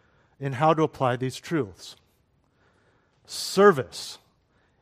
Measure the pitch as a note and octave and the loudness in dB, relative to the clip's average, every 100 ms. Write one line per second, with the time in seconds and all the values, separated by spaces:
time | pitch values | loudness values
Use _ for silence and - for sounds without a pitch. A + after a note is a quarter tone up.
0 | _ _ _ - C#3 B2+ D#3 D#3 D#3 - | _ _ _ -12 -8 0 2 2 0 0
1 | C3 B2 B2+ - - E3 G#2+ F2 - - | -2 -2 -6 -8 -6 -4 -6 -10 -20 -20
2 | _ _ _ _ _ _ _ _ _ _ | _ _ _ _ _ _ _ _ _ _
3 | _ _ - - - - G3+ D3 G#2 - | _ _ -16 -12 -4 4 6 6 0 -12
4 | - - _ _ _ _ _ _ | -16 -18 _ _ _ _ _ _